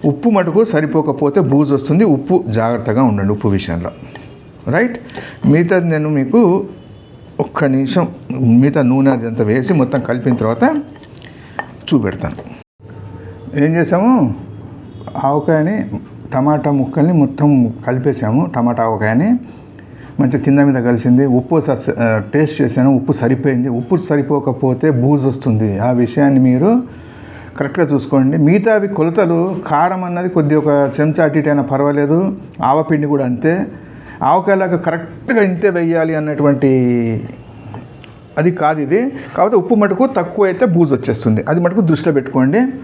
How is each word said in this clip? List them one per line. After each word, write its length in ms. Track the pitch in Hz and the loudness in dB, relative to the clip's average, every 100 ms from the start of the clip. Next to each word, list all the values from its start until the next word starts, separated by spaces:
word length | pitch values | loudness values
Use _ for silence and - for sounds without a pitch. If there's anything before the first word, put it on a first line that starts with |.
ఉప్పు 260 | 151 139 240 | 0 0 2
మటుకు 340 | 208 170 170 | 2 2 2
సరిపోకపోతే 760 | 226 156 151 156 151 139 143 143 | 2 0 0 0 -2 0 0 2
బూజు 340 | 127 139 147 | 2 2 2
వస్తుంది. 300 | 139 - 151 | 0 0 2
ఉప్పు 400 | 214 139 - 180 113 | 4 2 2 -2 0
జాగ్రత్తగా 540 | 110 113 117 117 113 | -2 0 -2 0 2
ఉండండి 300 | 131 104 98 | 2 2 0
ఉప్పు 160 | 104 113 | 0 0
విషయంలో, 420 | 98 87 85 87 - - - - - - - - | 0 -2 -6 -6 -10 -18 -18 -20 -20 -20 -14 -2
రైట్? 240 | 147 240 233 - - - - - | 0 0 -4 -14 -16 -16 -4 2
మిగతాది 420 | 151 170 185 170 | 2 4 2 0
నేను 200 | 156 151 | -2 0
మీకు 580 | 147 131 220 208 190 202 - - - - - - - | -2 2 2 4 2 -4 -14 -20 -20 -20 -20 -20 -8
ఒక్క 240 | 143 - | -6 -2
నిమిషం 440 | 143 131 131 180 170 - - 127 123 117 | 0 0 0 0 -2 -6 -10 -2 4 6
మిగతా 200 | 139 147 | 4 2
నూనె 280 | 127 131 135 | 2 2 2
అది 160 | 127 113 | 0 -4
అంతా 180 | 113 | -2
వేసి 280 | 107 123 127 | 0 0 2
మొత్తం 280 | 170 123 139 | 0 2 -2
కలిపిన 340 | - 123 127 | -2 -2 0
తర్వాత 300 | 120 110 117 269 302 285 - - - - - - - - - - | 0 0 0 0 0 -6 -16 -20 -20 -20 -20 -16 -14 -14 -14 -2
చూపెడతాను. 480 | 147 104 - - - - - - _ - - - - - - - 147 | 0 0 -4 -8 -8 -16 -20 -20 _ -20 -18 -16 -16 -18 -16 -8 0
ఏం 100 | 147 165 | 2 2
చేసాము, 580 | 170 175 220 254 131 113 - - - - - - - - | 2 2 2 2 2 -2 -12 -16 -18 -20 -20 -18 -12 -4
ఆవకాయని, 520 | 135 147 147 156 156 214 - - - - - | 0 0 2 0 2 -2 -4 -8 -10 -18 -6
టమాటా 380 | 143 147 151 147 | -2 0 0 0
ముక్కల్ని 420 | 139 131 - 156 | 0 0 0 2
మొత్తం 640 | 170 135 139 147 139 117 113 - | 4 2 2 2 4 2 -2 -4
కలిపేసాము. 680 | 127 139 127 123 120 175 | -2 0 -2 0 0 0
టమాటా 280 | 147 120 117 | 0 -2 0
ఆవకాయని 460 | 113 107 107 113 196 247 - - - - - - - - | 0 0 0 2 2 0 -4 -18 -20 -20 -20 -20 -14 -2
మంచిగా 220 | 135 143 | 0 2
కింద 140 | - 139 | 2 4
మీద 200 | 143 131 | 4 2
కలిసింది. 420 | 120 120 120 123 139 | 2 2 4 4 4
ఉప్పు 280 | 123 127 | 2 2
ఒకసారి 260 | 165 147 123 - | 0 0 -2 -2
స-, 120 | 120 | -2
ఆ, 180 | 117 110 101 | 0 0 0
టేస్ట్ 280 | 143 151 147 | 0 0 0
చేశాను, 340 | 135 120 131 135 | -2 2 2 2
ఉప్పు 160 | - | 0
సరిపోయింది. 560 | 135 117 131 139 127 131 | 0 0 0 0 0 -2
ఉప్పు 280 | 120 120 180 | -4 -2 -2
సరిపోకపోతే 960 | - 147 139 143 139 127 131 123 156 | 0 -2 0 -2 -2 -2 -2 0 0
బూజు 380 | 131 127 147 131 | 2 2 2 0
వస్తుంది. 500 | 131 135 110 110 98 | -2 -2 0 0 0
ఆ 120 | 117 | 0
విషయాన్ని 500 | 123 120 143 143 135 | 0 0 2 2 4
మీరు 420 | 127 127 180 240 247 - - - - - - - | 4 4 4 2 -2 -14 -20 -20 -20 -18 -18 -6
కరెక్ట్గా 280 | 139 - 156 | -6 0 0
చూసుకోండి. 520 | 143 - 139 131 160 | 0 2 2 2 2
మిగతావి 500 | 151 196 220 214 196 | 4 4 4 2 0
కొలతలు, 680 | 196 165 170 185 170 180 190 - | -2 0 0 0 0 -2 -4 -2
కారం 380 | 151 175 185 | 0 0 -2
అన్నది 240 | 180 175 180 | -4 -4 -2
కొద్ది 260 | 180 147 | 0 2
ఒక 380 | 151 151 143 139 139 | 2 2 2 0 0
చెంచా 240 | 151 156 | -2 2
అటు 140 | 160 151 | 0 2
ఇటు 100 | 147 | 0
అయినా 140 | 143 | 0
పర్వాలేదు, 760 | 139 135 143 143 143 160 190 196 - - | 0 0 0 0 0 0 0 -6 -14 -4
ఆవపిండి 440 | 113 147 156 156 147 | 0 0 0 -2 0
కూడా 180 | 143 | 0
అంతే. 420 | 127 120 156 175 - - - - - - | -2 0 0 0 -4 -10 -18 -20 -20 -4
ఆవకాయలాగా 540 | - 175 190 190 185 175 | 0 0 2 0 0 -2
కరెక్ట్గా 640 | 165 165 170 - - 233 | -2 -4 -8 -14 -2 0
ఇంతే 280 | 202 175 202 | 2 2 0
వేయాలి 440 | 175 165 165 160 | 0 0 0 0
అన్నటువంటి 560 | 160 151 147 147 135 139 131 123 120 117 110 113 - - - - - - - - - - - | -2 -4 0 2 4 2 4 2 0 0 -4 -8 -14 -20 -20 -16 -16 -18 -20 -20 -20 -10 -2
అది 120 | 165 | 0
కాదు 300 | 175 151 156 | 2 0 0
ఇది. 200 | 139 185 262 269 - - | 0 0 -2 -6 -10 0
కాకపోతే 200 | 208 220 | 2 2
ఉప్పు 180 | 180 | 2
మటుకు 320 | 226 202 190 269 202 | 2 2 2 0 0
తక్కువ 280 | 170 - | -4 0
అయితే 220 | 196 185 247 | 0 2 0
బూజు 280 | 165 160 | 2 2
వచ్చేస్తుంది, 500 | 131 - 113 117 107 117 | 0 -2 -2 0 0 0
అది 120 | 156 | 0
మటుకు 200 | 170 190 | 0 0
దృష్టిలో 320 | 170 151 170 | 0 2 2
పెట్టుకోండి. 480 | 143 127 135 131 185 254 262 | 0 0 0 2 2 0 -4